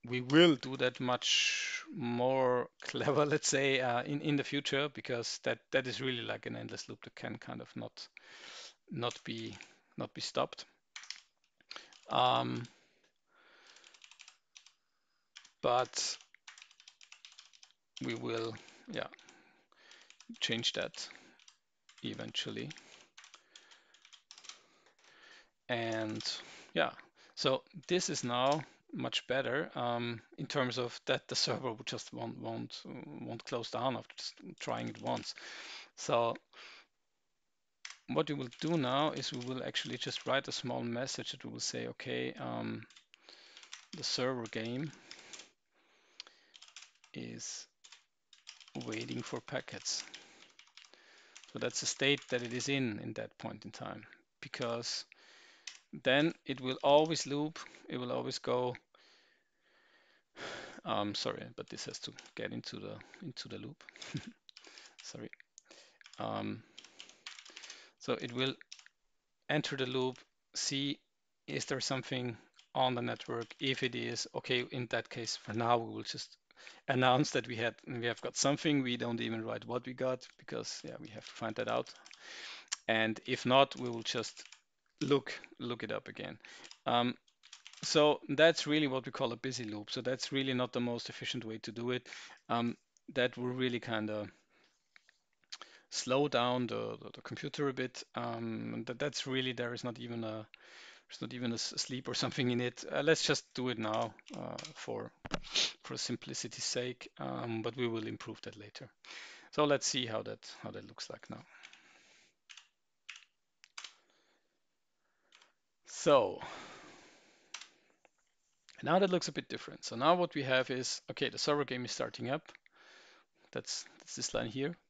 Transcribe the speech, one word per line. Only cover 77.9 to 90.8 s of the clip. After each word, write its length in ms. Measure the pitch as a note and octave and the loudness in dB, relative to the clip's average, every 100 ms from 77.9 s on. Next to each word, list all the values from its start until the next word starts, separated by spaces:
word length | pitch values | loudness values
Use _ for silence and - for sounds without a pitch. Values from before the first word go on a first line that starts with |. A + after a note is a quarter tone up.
| B2 A#2+ | -2 -2
have 140 | A2+ | -2
got 160 | B2+ - | -4 2
something. 460 | C#3 C#3+ E3 D3 | 4 4 6 4
We 140 | B2+ A#2+ | 4 0
don't 240 | A#2+ A#2 | 0 0
even 240 | A#2 A2+ | 0 -2
write 220 | A2 A2+ A2+ | -2 -4 -2
what 180 | A#2+ | -4
we 80 | B2 | -4
got 340 | B2 C3 B2+ - - | -2 0 0 -6 -18
because, 420 | - - - - | -8 -6 -6 -8
yeah, 120 | C#2 - | -10 -10
we 80 | - | -12
have 180 | G#2 - | -12 -14
to 60 | |
find 220 | - A2+ A2 | -6 -4 -2
that 120 | A2 | 0
out. 240 | A#2 - - - - - - - - - - - | 0 0 -10 -20 -18 -14 -12 -12 -12 -6 -4 2
And 320 | A2+ A2+ G#2+ - | 4 4 2 -2
if 180 | B2+ | 0
not, 320 | A#2+ C3 C#3 - | 6 8 8 4
we 140 | B2 | -4
will 120 | A#2 | -2
just 420 | A2+ A#2+ G#2+ - - - _ _ _ _ | -2 -2 -2 -8 -20 -20 _ _ _ _
look, 360 | C#3 C#3 - - - - | 4 4 4 -10 -12 -8
look 240 | B2 A#2 | -6 -4
it 100 | G#2+ | -4
up 160 | G#2+ - | -4 -6
again. 300 | A2 - - - - - - - | -8 -8 -10 -16 -18 -18 -6 2
Um, 280 | A#2+ A#2+ - _ _ - - - - | 4 4 0 _ _ -20 -20 -20 -8
so 380 | - D#3+ D3+ C3+ - | 4 8 8 8 2
that's 380 | C#3 E3 D#3+ D3 | 8 8 8 2
really 200 | D3+ D3 | 4 4
what 180 | C3 | 2
we 80 | B2+ | -2
call 200 | - B2+ | -2 -2
a 40 | A#2 | 0
busy 280 | C3+ A#2+ | -4 -4
loop. 260 | A2 G#2+ G#2 | -4 -6 -4
So 100 | C3 | -4
that's 320 | B2 C3 - | -2 -2 0
really 220 | C#3 C3+ | 0 2
not 180 | B2+ A#2+ | 2 2
the 80 | B2+ | 2